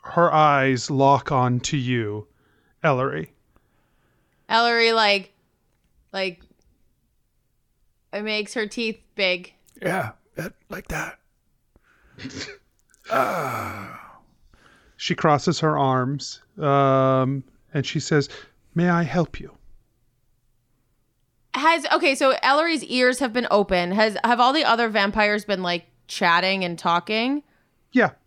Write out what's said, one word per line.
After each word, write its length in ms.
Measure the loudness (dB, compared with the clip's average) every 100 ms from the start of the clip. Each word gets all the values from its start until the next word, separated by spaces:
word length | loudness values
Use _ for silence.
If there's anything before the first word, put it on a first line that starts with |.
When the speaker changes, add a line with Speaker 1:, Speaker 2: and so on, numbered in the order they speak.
Speaker 1:
her 300 | -4 0 2
eyes 580 | 4 4 4 2 0 -2
lock 420 | 2 4 4 2
on 280 | 0 2 0
to 160 | -2 -4
you, 500 | -2 -2 -4 -6 -12 _ _ _ _ _
Ellery. 500 | -2 0 -2 -6 -12 _ _ _ _ _ _ _ _ _ _ _ -2
Speaker 2:
Ellery, 440 | 0 2 2 2
like, 400 | 4 2 2 -2 _ _ _ _ _ _ _ _
like, 280 | -6 -6 -8 _ _ _ _ _ _ _ _ _ _ _ _ _ _ _ _ _
it 100 | -10
makes 320 | -4 -4 -4
her 120 | -6 -6
teeth 320 | -4 -6 -6 _
big. 380 | -2 -2 -2 -6 _ _ -8
Speaker 3:
Yeah, 320 | -6 -4 -6 -10 _ -12
that, 180 | -12 -14 _
like 200 | -18 -10
that. 300 | -8 -8 -14 _ _ _ _ _ _ _ _ _ -18
<laughs> 300 | -16 -14 -14 -16 _ _ _ _ -4
Ah. 1080 | -2 -2 -4 -6 -8 -8 -12 -14 -18 -20 -20 _ _ _ _ _ _ _ _
Speaker 1:
She 160 | -6
crosses 460 | 0 2 2 2 0
her 180 | 0 2
arms, 640 | 2 2 0 -4 -8 -16 _ -6
um, 840 | 0 2 4 4 4 2 0 -2 -8 _ _
and 140 | -6 -4
she 140 | -6
says, 280 | 0 0 0 -10 -20 _ _
"May 160 | 0 2
I 120 | 2
help 360 | 0 -2 -2 -6
you?" 160 | -16 -20 -20 -20 _ _ _ _ _ _ _ _ _ _ _ _ _ _ _ _ _
Speaker 2:
Has, 320 | -2 2 2 0
okay, 240 | 0 2
so 200 | 2 2 2
Ellery's 420 | 2 2 2 -2
ears 360 | -2 2 2 2
have 120 | -2
been 140 | -2 2
open. 420 | 2 2 0 0
Has, 260 | 2 2 2
have 160 | 0 4
all 120 | 4
the 140 | 4 2
other 240 | 2 2
vampires 560 | 0 0 2 0 0 -2
been, 160 | -4
like, 240 | -2 -4 _ _ _
chatting 580 | -2 2 4 2 -2
and 140 | -4 -4
talking? 640 | 0 0 0 -2 -2 -4 _ _ _ _ _
Speaker 1:
Yeah. 180 | 0 0 -2